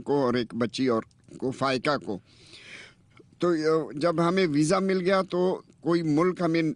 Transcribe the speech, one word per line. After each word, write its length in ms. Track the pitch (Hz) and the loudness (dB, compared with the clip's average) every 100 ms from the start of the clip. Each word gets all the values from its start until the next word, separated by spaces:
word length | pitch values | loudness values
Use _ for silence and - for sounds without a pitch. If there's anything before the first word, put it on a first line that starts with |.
کو 200 | 120 143 | 0 0
اور 100 | 127 | 2
ایک 200 | 120 113 | 0 -2
بچی 320 | 117 120 - 131 | -4 -4 -2 -2
اور 160 | 113 - _ - - | -2 -4 _ -20 -8
کو، 140 | 127 | -8
فائقہ 480 | 123 135 131 151 135 | -2 -2 0 -2 -2
کو۔ 140 | 85 98 - - - - - - - _ _ - - - | -4 -10 -12 -20 -20 -20 -20 -20 -20 _ _ -20 -20 -2
تو، 100 | 175 | 0
آ، 420 | 165 156 160 127 | 2 2 2 0
جب 340 | 139 170 165 170 | -2 0 2 2
ہمیں 180 | 185 180 | 2 2
ویزا 320 | 143 151 190 | 2 2 2
مل 220 | 190 190 | 0 0
گیا 220 | 180 190 | 2 0
تو 380 | 185 175 185 180 - _ | 0 0 0 -2 -8 _
کوئی 220 | 151 170 | -2 0
ملک 380 | 160 147 180 175 | 2 2 2 0
ہمیں 220 | 175 165 160 | 0 0 -2